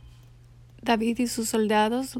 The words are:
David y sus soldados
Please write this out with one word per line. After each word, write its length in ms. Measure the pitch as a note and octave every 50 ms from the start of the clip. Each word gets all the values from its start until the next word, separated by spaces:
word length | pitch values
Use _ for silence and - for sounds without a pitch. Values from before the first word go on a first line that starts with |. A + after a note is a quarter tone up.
| - - - - - - - - - - - - - - - -
David 380 | - - A#3 G#3+ A3 A#3 A#3 A3
y 80 | B3 A#3
sus 200 | - - A3+ -
soldados 720 | - A3+ A3 G#3 G#3+ G#3+ G#3+ G#3+ A#3+ B3+ C4+ C4 -